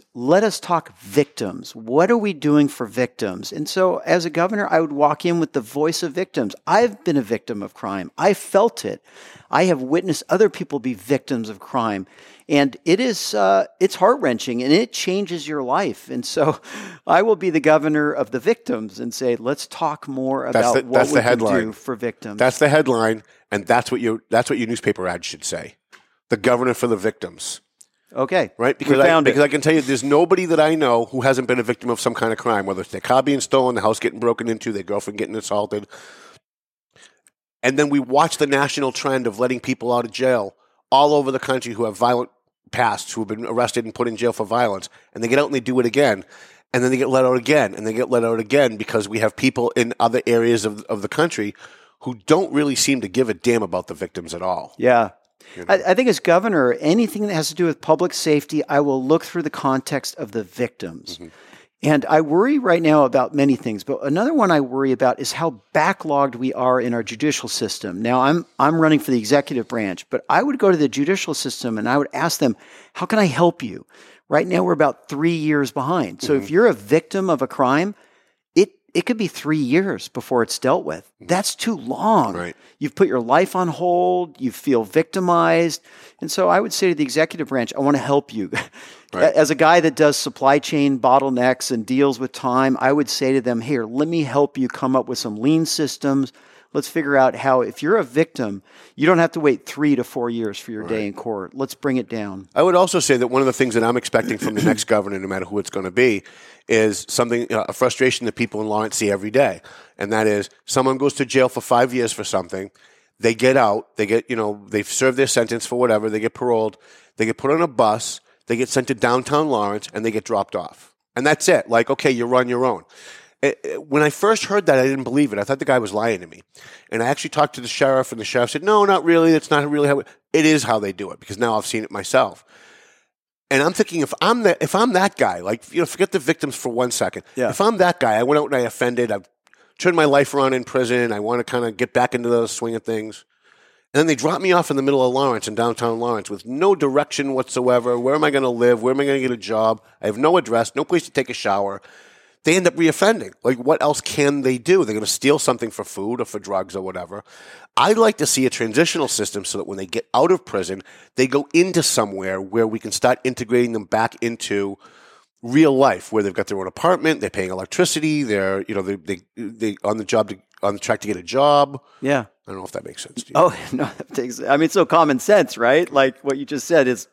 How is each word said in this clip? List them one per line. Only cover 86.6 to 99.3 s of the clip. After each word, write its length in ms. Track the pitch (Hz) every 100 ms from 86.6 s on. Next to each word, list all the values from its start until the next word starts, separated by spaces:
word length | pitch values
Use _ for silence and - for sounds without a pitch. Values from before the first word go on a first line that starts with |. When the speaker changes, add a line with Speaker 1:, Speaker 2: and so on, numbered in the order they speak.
| 226
Speaker 1:
say 160 | - 185
to 60 | 151
the 80 |
executive 440 | 139 135 160 170 147
branch, 240 | 135 113 -
"I 40 |
wanna 160 | 139 143
help 340 | 123 143 -
you." 180 | 110 92 -
<laughs> 60 | - - - - _ 92
Speaker 2:
Right. 160 | 156 -
Speaker 1:
As 160 | 151
a 40 | 143
guy 240 | 156 175
that 160 | 160 127
does 220 | 151 139
supply 400 | 139 - 135 143
chain 400 | - 151 143 131
bottlenecks 720 | 127 131 135 123 127 127 -
and 160 | 120 107
deals 340 | 127 139 120
with 120 | 127
time, 440 | - 131 127 135 131
I 120 | 131
would 160 | 147 139
say 220 | - 131
to 80 | 135
them, 200 | 123 117
"Here, 240 | 113 135 110
let 220 | 127 156
me 160 | 170
help 340 | 139 135 143 139
you 100 | 127
come 280 | - 131 131
up 120 | 123
with 120 | 120
some 160 | 117 107
lean 320 | 127 160 160
systems. 640 | - 143 - 143 139 131 - _ _ _
Let's 140 | 147 -
figure 280 | 170 143 139
out 200 | 131 113
how, 260 | 135 131
if 220 | 107 -
you're 140 | 151 226
a 60 |
victim, 600 | 135 131 165 - 110 98 - - - -
you 100 | 151
don't 140 | 175
have 140 | 165